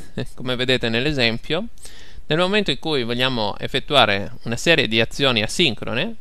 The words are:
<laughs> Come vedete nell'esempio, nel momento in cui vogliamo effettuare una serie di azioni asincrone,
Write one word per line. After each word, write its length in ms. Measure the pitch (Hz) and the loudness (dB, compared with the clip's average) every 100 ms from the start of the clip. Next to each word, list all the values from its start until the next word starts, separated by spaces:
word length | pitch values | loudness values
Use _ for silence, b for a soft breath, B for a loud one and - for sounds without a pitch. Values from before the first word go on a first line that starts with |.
| B | B
<laughs> 200 | - 120 | -6 -6
Come 220 | - 123 123 | -6 -6 -2
vedete 320 | 127 123 120 | 0 0 0
nell'esempio, 800 | 113 147 139 117 113 - 160 233 - B B B B - | 0 0 2 0 0 -2 -4 -4 -8 B B B B -2
nel 120 | 156 | 0
momento 320 | 180 208 190 | 2 2 0
in 80 | 131 | -2
cui 260 | 160 143 | -2 -2
vogliamo 520 | 117 120 131 117 104 - | -2 0 0 0 -2 -2
effettuare 760 | 117 135 - 143 107 98 98 - | -4 -4 2 6 6 4 -2 -6
una 140 | - 117 | -4 0
serie 320 | 170 160 117 | 4 4 4
di 120 | 113 | 2
azioni 420 | 113 - 139 113 | 2 2 2 2
asincrone, 720 | 107 - 160 104 107 113 214 226 | 0 2 2 0 -4 -4 -4 -6